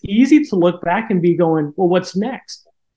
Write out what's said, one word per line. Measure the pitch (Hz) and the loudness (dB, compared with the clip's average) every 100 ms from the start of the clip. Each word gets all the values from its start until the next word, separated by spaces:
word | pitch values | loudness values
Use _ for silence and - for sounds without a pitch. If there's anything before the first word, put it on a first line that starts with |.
easy | - 214 269 302 | -2 0 4 4
to | 302 190 | 2 0
look | 175 175 | 0 0
back | 170 190 226 | -4 -4 -2
and | 185 | 0
be | 170 165 | 0 2
going, | 165 160 147 165 | 0 0 -2 -2
"Well, | 180 | 0
what's | 180 185 185 | 0 -2 -6
next?" | 226 254 - - _ _ _ | -6 -8 -16 -20 _ _ _